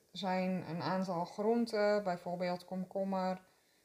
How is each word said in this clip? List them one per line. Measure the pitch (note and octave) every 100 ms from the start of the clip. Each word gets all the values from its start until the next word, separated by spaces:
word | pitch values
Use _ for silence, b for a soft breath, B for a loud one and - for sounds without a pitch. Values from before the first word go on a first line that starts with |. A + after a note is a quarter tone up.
| _
zijn | F3+ F#3+ F#3 F#3 F#3 -
een | E3
aantal | C#3+ F#3 F#3+ E3+
groenten, | F3 - G#3 A#3+ A3+ G#3 G#3 G#3
bijvoorbeeld | F#3+ F3 F3+ F3 F3+ F3
komkommer, | - F#3 F#3 G3 G3 F#3+ F#3 F#3 b b b b